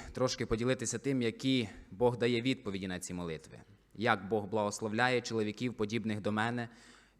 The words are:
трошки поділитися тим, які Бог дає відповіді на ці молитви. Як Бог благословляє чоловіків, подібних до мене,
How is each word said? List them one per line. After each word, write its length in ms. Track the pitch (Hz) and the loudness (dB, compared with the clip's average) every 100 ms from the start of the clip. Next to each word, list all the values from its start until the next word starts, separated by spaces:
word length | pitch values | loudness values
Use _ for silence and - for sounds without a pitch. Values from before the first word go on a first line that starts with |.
| - | -6
трошки 320 | - 127 - 117 | -2 0 0 -2
поділитися 540 | 113 123 120 113 117 | 0 2 0 -2 -2
тим, 220 | 139 135 | 0 2
які 480 | 117 110 131 131 104 - - | 0 0 2 2 0 -6 -14
Бог 280 | 95 120 117 | 2 2 4
дає 240 | 120 120 | 2 2
відповіді 460 | 127 127 104 95 95 | 2 0 -2 -4 -4
на 120 | 90 | -4
ці 140 | - | -6
молитви. 440 | 90 85 78 - - - - _ | -6 -6 -8 -10 -18 -20 -20 _
Як 340 | - 117 107 95 | 0 2 2 2
Бог 180 | 110 101 | 0 2
благословляє 760 | 110 104 - 110 107 123 123 | 0 0 0 -2 2 4 2
чоловіків, 520 | 117 113 107 101 123 | 0 -2 -2 -2 -4
подібних 480 | 110 104 113 107 104 | -2 -2 -2 -2 -2
до 100 | 101 | 0
мене, 380 | 107 113 120 117 - - - - | 0 0 -2 -6 -12 -20 -20 -20